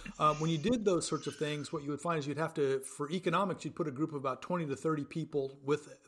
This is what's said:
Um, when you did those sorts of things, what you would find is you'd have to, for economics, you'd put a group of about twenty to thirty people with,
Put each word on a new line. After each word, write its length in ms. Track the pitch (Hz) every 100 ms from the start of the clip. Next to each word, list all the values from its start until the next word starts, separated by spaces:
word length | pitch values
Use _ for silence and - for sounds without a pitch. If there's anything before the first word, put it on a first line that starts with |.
| - -
Um, 180 | 151 151
when 100 | 160
you 60 | 165
did 300 | 151 247 208
those 200 | 175 -
sorts 200 | 156 147
of 100 | -
things, 340 | 151 151 139
what 120 | 165
you 80 | 143
would 100 | 147
find 180 | 170 165
is 80 | 139
you'd 120 | 143
have 160 | 156
to, 260 | 160 139 135
for 300 | - - 143
economics, 560 | 180 175 165 202 165 156
you'd 80 |
put 120 | - 165
a 40 |
group 220 | 131 156
of 40 | 143
about 240 | 135 127
twenty 240 | - 180
to 100 | 156
thirty 300 | 135 160 156
people 540 | 139 165 151 147 135 -
with, 320 | 135 147 - -